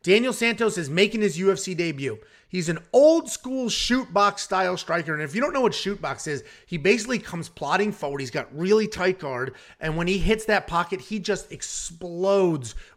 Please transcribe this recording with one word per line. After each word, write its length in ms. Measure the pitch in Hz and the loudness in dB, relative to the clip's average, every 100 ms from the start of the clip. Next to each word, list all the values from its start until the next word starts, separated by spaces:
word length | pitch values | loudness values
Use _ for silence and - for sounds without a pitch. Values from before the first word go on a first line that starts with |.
Daniel 300 | 180 208 254 | 4 4 4
Santos 460 | - 233 226 226 180 | 0 0 2 0 0
is 120 | 143 | -2
making 300 | 165 214 226 | 2 2 4
his 180 | 208 156 | 0 2
U 120 | 190 | 2
F 80 | 190 | 2
C 160 | - 170 | -4 -4
debut. 440 | 170 139 135 107 - - _ | -4 -2 -6 -8 -16 -20 _
He's 220 | 185 165 | -4 -2
an 100 | 160 - | -4 2
old 360 | 247 302 330 311 | 6 8 6 0
school 380 | - 254 262 240 | -10 -6 -4 -2
shoot 440 | - - 254 185 | -2 0 0 0
box 280 | 185 202 202 | 2 2 0
style 360 | - 190 185 180 | -4 -2 0 -2
striker. 360 | - 170 156 | -2 -4 -2
And 80 | 151 | -4
if 140 | 151 180 | -4 -2
you 60 | |
don't 100 | 285 | -2
know 80 | 285 | 2
what 160 | 226 - | 0 0
shoot 260 | 196 202 | -6 -6
box 240 | 156 139 156 | -8 -8 -6
is, 160 | 139 - - _ | -8 -8 -20 _
he 100 | 170 | -2
basically 420 | 151 233 220 233 | 2 2 2 -4
comes 300 | - 170 156 | -4 -10 -10
plodding 420 | - 143 185 208 | -8 -2 0 0
forward. 300 | 208 143 143 | -2 -6 -4
He's 100 | 127 | -4
got 260 | 147 - 143 | -6 -6 -4
really 300 | 185 214 214 | 4 4 4
tight 320 | - 185 185 | 0 0 0
guard. 360 | 147 123 131 - - - | -6 -6 -6 -10 -20 -8
And 160 | 160 160 | -6 -2
when 100 | 175 | 0
he 100 | 190 | 2
hits 280 | 170 220 220 | 2 2 2
that 220 | 202 - | 0 2
pocket, 340 | 170 175 185 | -2 -2 -6
he 180 | - 208 | -6 -6
just 320 | 185 185 - | -2 -4 -4
explodes 1200 | 151 - - - 165 175 170 190 196 185 156 117 - - | -14 -10 -8 -10 -12 -10 -2 2 4 4 2 -4 -12 -14